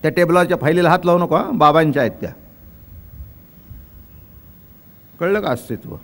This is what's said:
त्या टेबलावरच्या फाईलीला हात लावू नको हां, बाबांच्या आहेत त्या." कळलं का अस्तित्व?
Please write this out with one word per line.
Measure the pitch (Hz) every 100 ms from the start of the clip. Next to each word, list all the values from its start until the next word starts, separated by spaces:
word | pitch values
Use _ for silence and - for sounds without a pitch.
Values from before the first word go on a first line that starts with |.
त्या | 156
टेबलावरच्या | 160 170 180 170 175
फाईलीला | 139 175 175
हात | 175
लावू | 165 175
नको | 170 208
हां, | 370 233
बाबांच्या | 151 156 160 139
आहेत | 117 -
त्या." | - - - - - - - - - - - - - - - - - - - - - - - - - - - - - -
कळलं | 170 208
का | 180
अस्तित्व? | 120 - 117 - -